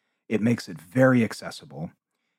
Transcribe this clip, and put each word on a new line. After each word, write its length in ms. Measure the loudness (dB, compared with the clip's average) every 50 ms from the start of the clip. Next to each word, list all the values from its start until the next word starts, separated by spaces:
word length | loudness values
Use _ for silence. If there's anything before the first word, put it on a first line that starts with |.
| _ _ _ _ _ _
it 120 | -4 0
makes 280 | 0 0 0 0 -4 -12
it 120 | -16 -18
very 420 | -18 -6 2 4 4 6 6 4 2
accessible. 680 | 0 -2 -10 -12 -14 -14 -16 -18 -18 -14 -12 -12 -12 -14 _ _ _ _ _ _ _ _